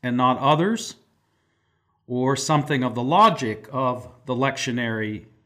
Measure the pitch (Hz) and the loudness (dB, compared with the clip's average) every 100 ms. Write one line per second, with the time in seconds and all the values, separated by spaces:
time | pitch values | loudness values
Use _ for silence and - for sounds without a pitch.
0 | 127 123 127 127 139 151 185 226 - - | -2 2 2 2 2 4 2 -2 -6 -16
1 | _ _ _ _ _ _ _ _ _ _ | _ _ _ _ _ _ _ _ _ _
2 | - 123 131 135 - 151 139 143 127 117 | -8 -2 0 0 2 0 2 -2 0 -2
3 | 127 175 220 165 120 107 - 135 131 113 | 0 4 4 4 -4 -6 -6 -2 -2 -2
4 | - - - 123 135 135 - 120 117 110 | -10 -20 -6 -2 0 -2 -4 -4 -4 -4
5 | 107 107 - _ | -4 -8 -14 _